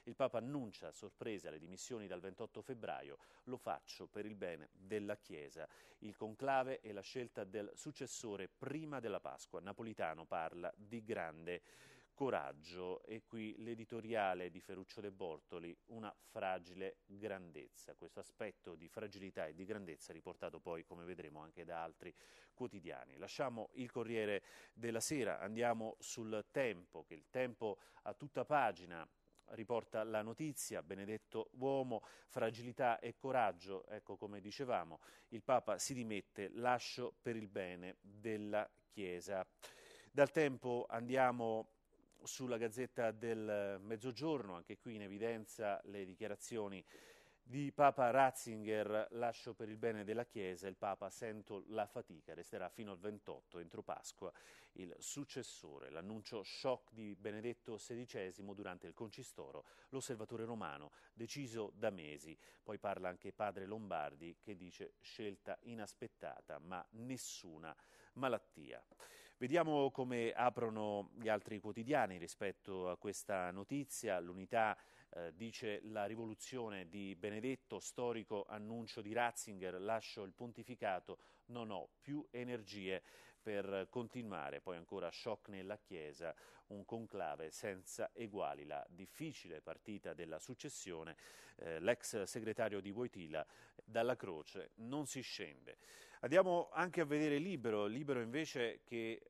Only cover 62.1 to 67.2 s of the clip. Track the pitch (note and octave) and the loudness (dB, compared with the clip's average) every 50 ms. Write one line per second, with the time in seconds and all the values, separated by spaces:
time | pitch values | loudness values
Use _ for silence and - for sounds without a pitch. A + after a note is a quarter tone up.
62.1 | D2+ D2 C#2+ D#2+ D#2 - - - - - _ - G#2+ G2 - G#2 G2 F#2 F#2 F2+ | -6 -8 -8 -12 -14 -14 -16 -20 -20 -18 _ -8 -8 -2 0 0 0 2 0 -2
63.1 | F2+ F2+ - G2+ - - G#2+ G#2 F#2+ G2 G2 F#2+ G#2+ A2 A2 G2+ F#2 D#2+ D2+ D2 | -2 -2 -8 -10 -2 0 0 0 0 -2 -4 -4 -4 -4 -2 0 0 0 0 -2
64.1 | C#2 C#2+ D#2+ E2+ E2+ _ - - G#2 F2 F2+ F2 E2 - G2 - - _ - - | -4 -6 -10 -10 -10 _ -10 -12 -10 -10 -10 -14 -10 -10 -10 -10 -10 _ -18 -16
65.1 | - - A2+ G#2 G2 F#2 _ - - - - A#2 A#2 A2+ G#2 G2+ - _ - A2+ | -8 -6 -4 -4 -4 -6 _ -6 -6 -6 -6 -10 -8 -6 -6 -8 -8 _ -10 -10
66.1 | _ _ - E2 C2 - - - D#2 C#2+ C#2+ F2 F#2 F2+ D#2+ - - A2 A2+ B2+ | _ _ -8 -8 -8 -8 -10 -10 -10 -10 -8 -6 -6 -6 -6 -8 -10 -10 -6 -6
67.1 | C3 A#2+ | -4 -4